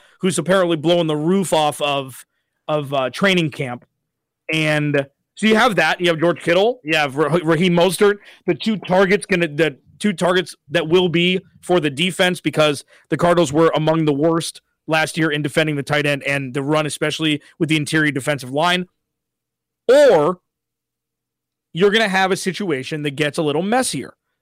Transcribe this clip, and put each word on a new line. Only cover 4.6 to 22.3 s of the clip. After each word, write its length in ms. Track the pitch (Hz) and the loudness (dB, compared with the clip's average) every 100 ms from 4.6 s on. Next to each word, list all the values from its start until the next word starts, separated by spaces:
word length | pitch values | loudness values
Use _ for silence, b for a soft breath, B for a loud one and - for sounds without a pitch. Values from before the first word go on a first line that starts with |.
| 156 151 147 143 139 _ _ - | 0 0 0 -2 -2 _ _ -2
so 100 | 214 | 2
you 100 | 220 | 4
have 200 | 247 170 | 2 2
that. 260 | 160 180 | 0 0
You 60 | 170 | 0
have 120 | 160 | 0
George 220 | 170 165 | 0 0
Kittle. 400 | 165 175 214 - | 0 2 2 -2
You 140 | 151 156 | -2 0
have 180 | 143 135 | 0 0
Ra-, 220 | 147 170 | 0 0
Raheem 300 | 156 160 180 | 0 2 2
Mostert. 420 | 175 180 170 202 202 B B - | 4 2 4 2 2 B B -4
The 80 | 165 | -4
two 220 | 220 202 | -2 -4
targets 500 | - 185 190 202 - | 0 0 2 0 0
gonna, 220 | 180 170 | -2 -2
the 280 | 147 156 131 _ - | 0 -2 -2 _ -6
two 140 | 208 | -4
targets 420 | 180 180 185 170 - _ | -2 0 0 -4 -12 _
that 180 | 165 156 | -4 0
will 220 | 180 180 | 2 2
be 320 | 170 175 185 - _ | 2 0 -2 -6 _
for 200 | - 180 | -2 0
the 80 | 151 | 0
defense, 500 | 135 185 - 180 180 | -2 -4 0 -2 0
because 460 | 156 151 151 143 - b b | -4 0 0 0 -8 b b
the 80 | 160 | -2
Cardinals 340 | 175 175 147 | 2 2 2
were 180 | 147 165 147 | 2 2 2
among 300 | 156 165 151 | 0 0 0
the 80 | |
worst 480 | 139 165 165 - - _ _ - | 2 2 0 -4 -12 _ _ -2
last 300 | 160 156 165 | 0 0 0
year 120 | 156 | -2
in 120 | 147 | 0
defending 340 | 147 165 156 143 | -2 0 0 -2
the 80 | |
tight 220 | 131 147 147 | -2 -2 0
end 180 | 139 | -2
and 300 | 139 139 135 | -2 -4 -4
the 100 | 135 | -6
run, 220 | 139 151 151 | -2 -2 -2
especially 560 | - 156 - 156 151 b b | -4 -6 -2 -2 -4 b b
with 80 | 156 | -2
the 80 | 156 | 0
interior 380 | 143 160 151 | 0 0 0
defensive 360 | 135 135 139 127 | -2 -4 -6 -4
line. 360 | 139 175 180 180 _ _ _ _ _ _ _ _ _ - | -2 0 0 -4 _ _ _ _ _ _ _ _ _ 4
Or 500 | 554 587 175 151 185 _ _ _ _ _ _ _ _ _ _ _ _ _ | 6 8 6 2 -2 _ _ _ _ _ _ _ _ _ _ _ _ _
you're 180 | 165 202 | 0 2
gonna 160 | 220 214 | 2 0
have 240 | 190 190 | 0 0